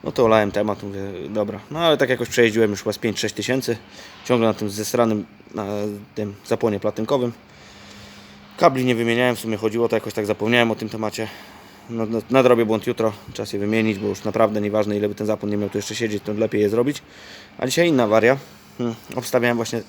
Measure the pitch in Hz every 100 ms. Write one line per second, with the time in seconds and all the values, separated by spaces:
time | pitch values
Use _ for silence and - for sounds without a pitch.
0 | 156 143 117 110 104 95 107 98 101 98
1 | 98 92 71 107 104 101 - 151 170 147
2 | 135 123 120 - 117 107 110 101 - 104
3 | 117 98 107 - 104 131 123 110 - -
4 | - - - 123 113 104 107 101 104 120
5 | 117 107 - - - - 98 104 104 104
6 | 104 - 107 101 - 117 123 101 107 104
7 | 110 139 123 117 - - - - - -
8 | - - - - - - 170 131 127 117
9 | 117 117 127 117 113 107 110 110 117 113
10 | 110 107 104 104 110 120 117 110 110 110
11 | 107 - 110 - - - - - - 117
12 | 107 113 - 131 120 120 113 110 110 120
13 | 113 107 - - 104 101 104 110 110 98
14 | 104 95 110 110 110 107 104 107 104 104
15 | 104 101 107 107 104 104 101 107 101 107
16 | 113 104 - 104 110 104 104 110 123 147
17 | - - - - - - 131 131 175 139
18 | 113 110 113 139 - - - - 120 113
19 | - - 120 127 120 117 117 117